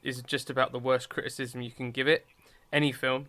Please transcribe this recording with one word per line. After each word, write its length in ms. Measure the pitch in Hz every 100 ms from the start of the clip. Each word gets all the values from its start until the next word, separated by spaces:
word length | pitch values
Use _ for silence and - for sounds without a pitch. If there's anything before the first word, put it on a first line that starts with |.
is 180 | 139 123
just 280 | 123 143 -
about 220 | 131 127
the 60 | 127
worst 300 | 127 127 -
criticism 520 | - - - 127 123
you 100 | 120
can 200 | - 123
give 160 | 131 135
it, 180 | 160 - _ - - -
any 200 | 147 147
film. 360 | 123 131 131